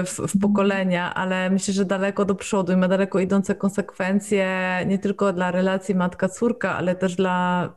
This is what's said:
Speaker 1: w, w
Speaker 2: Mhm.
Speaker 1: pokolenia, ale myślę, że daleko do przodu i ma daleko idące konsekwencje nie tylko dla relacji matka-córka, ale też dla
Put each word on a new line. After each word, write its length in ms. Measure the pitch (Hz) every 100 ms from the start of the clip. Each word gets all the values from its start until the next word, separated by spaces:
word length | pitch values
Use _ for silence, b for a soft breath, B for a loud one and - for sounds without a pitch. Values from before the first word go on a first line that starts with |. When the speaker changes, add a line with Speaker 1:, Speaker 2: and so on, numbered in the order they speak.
| 180
Speaker 1:
w, 40 |
w 100 | -
Speaker 2:
Mhm. 200 | - 196
Speaker 1:
pokolenia, 760 | 208 202 196 196 190 175 175
ale 360 | - 185 185 185
myślę, 240 | 190 196
że 100 | 190
daleko 400 | 185 196 196 196
do 100 | 196
przodu 380 | 190 - 208 175
i 40 | 185
ma 120 | 185
daleko 320 | 190 196 190
idące 340 | 185 196 190
konsekwencje 920 | 196 202 - 190 - 185 196 202 202 190 185 185 180 170
nie 120 | 196
tylko 340 | 196 196 202
dla 180 | 180 185
relacji 440 | 180 190 190 190
matka-córka, 840 | 185 180 - 190 - 240 240 196 -
ale 180 | 175
też 220 | 180 190 175
dla 520 | 185 180 180 180 170